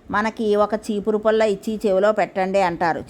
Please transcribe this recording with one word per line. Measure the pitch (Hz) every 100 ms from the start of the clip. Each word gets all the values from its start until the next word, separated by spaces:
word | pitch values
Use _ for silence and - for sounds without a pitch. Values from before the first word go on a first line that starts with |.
| -
మనకి | 202 220 214 220 208
ఒక | 208
చీపురు | 214 - 208 196 214
పుల్ల | 220 220
ఇచ్చి | 220 190 - 214 208
చెవిలో | 190 208
పెట్టండి | 214 175 196 185 196
అంటారు. | 185 165 175 151